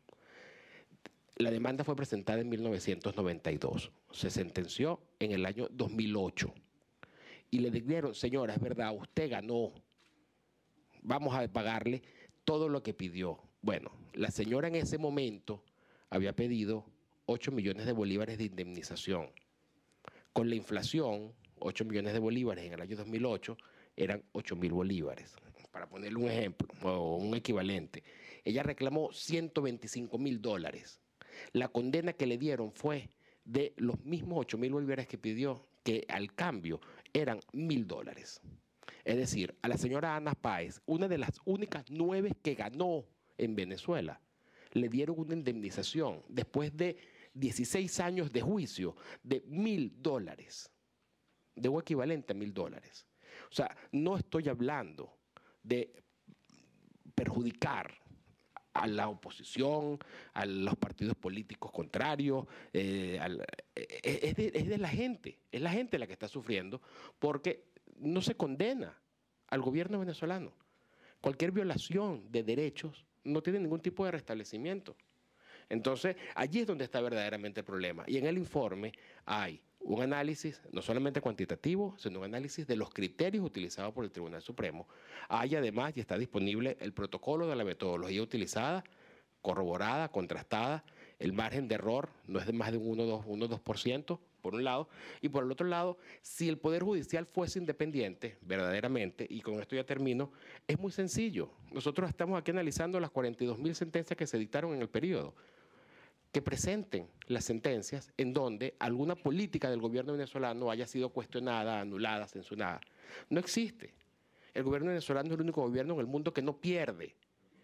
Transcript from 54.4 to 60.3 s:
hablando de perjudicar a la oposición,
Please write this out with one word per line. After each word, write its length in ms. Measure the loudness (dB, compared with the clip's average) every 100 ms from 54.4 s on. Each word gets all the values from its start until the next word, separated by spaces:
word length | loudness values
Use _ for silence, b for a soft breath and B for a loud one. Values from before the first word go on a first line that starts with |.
| 0
hablando 680 | 2 2 0 -4 -10 -14 -18 _ B B B
de 420 | 0 0 0 -8 -20 _ -20 -20 _ -20 -20 _ -20 -20 -4
perjudicar 800 | 0 2 2 0 0 0 0 -6 -12 -20 -20 -20 _ _ -20 -2
a 140 | 2 2
la 200 | 2 0
oposición, 920 | -2 -10 -14 -6 0 2 2 0 -4 B B B